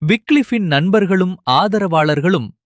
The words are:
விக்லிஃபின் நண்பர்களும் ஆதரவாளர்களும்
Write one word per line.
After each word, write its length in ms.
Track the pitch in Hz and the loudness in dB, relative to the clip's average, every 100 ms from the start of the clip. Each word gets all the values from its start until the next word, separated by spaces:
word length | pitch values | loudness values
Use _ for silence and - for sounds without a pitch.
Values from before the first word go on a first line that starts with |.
| 151 | -2
விக்லிஃபின் 600 | 220 - 294 247 233 180 | -2 0 0 0 -2 0
நண்பர்களும் 760 | 143 180 214 190 190 180 185 - | 0 2 0 2 0 0 -4 0
ஆதரவாளர்களும் 960 | 131 202 208 196 160 151 147 165 180 110 - | 0 2 -2 0 0 0 0 0 -2 -4 -14